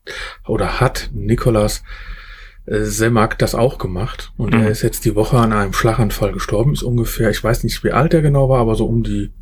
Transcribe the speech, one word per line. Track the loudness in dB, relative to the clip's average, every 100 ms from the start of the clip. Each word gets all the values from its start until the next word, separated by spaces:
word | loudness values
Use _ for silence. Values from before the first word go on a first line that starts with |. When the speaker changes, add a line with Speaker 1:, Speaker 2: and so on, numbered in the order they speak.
| -14 -14 -14 -12 -4
Speaker 1:
oder | -2 -2 0
hat | 0 -2 -10
Nikolaus, | -6 -2 2 2 2 2 -2 -12 -16 -14 -16 -18 -20 -20 -18 -6
äh, | -4
Semak | -2 0 2 4 2 0
das | -2 2
auch | 0 0
gemacht. | -6 -4 -6 -8 -14 -6
Und | 0
Speaker 2:
Mhm. | 2
Speaker 1:
er | 2
ist | 2
jetzt | -2 0 -2
die | 0
Woche | 2 4
an | 4
einem | 2 0
Schlaganfall | 0 2 2 0 0 -2
gestorben, | -2 -4 0 2
ist | 0
ungefähr, | -2 -2 -2 0 0
ich | 0
weiß | 0 0
nicht, | -2 -2
wie | 0
alt | 2 2
er | 4
genau | 4 4 4
war, | 4
aber | 2 2
so | 2
um | 0
die | 0 -2 -6 -10